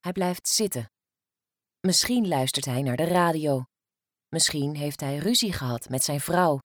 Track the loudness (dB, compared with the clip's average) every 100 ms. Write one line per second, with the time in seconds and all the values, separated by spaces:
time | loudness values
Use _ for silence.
0 | -4 -2 -2 -2 -2 0 0 -2 -8 _
1 | _ _ _ _ _ _ _ _ 0 2
2 | 2 2 2 2 0 -2 -2 -2 -2 0
3 | 2 4 4 2 0 0 -2 _ _ _
4 | _ _ _ 0 0 0 -2 -2 -6 -6
5 | -6 -2 0 2 0 -2 -4 -4 -4 -4
6 | -2 -2 0 2 2 2